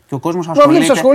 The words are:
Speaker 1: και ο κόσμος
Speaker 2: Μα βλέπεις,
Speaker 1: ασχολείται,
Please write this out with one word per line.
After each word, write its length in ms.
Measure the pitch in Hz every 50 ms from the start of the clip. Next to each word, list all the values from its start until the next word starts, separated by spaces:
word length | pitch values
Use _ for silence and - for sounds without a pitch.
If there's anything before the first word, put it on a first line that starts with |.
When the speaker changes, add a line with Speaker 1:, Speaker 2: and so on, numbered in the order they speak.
| _
Speaker 1:
και 60 | - 143
ο 40 | 127
κόσμος 280 | - 170 175 180 160
Speaker 2:
Μα 60 | 165 160
βλέπεις, 360 | - 294 285 - 311 311 311
Speaker 1:
ασχολείται, 20 | 247 170 240 262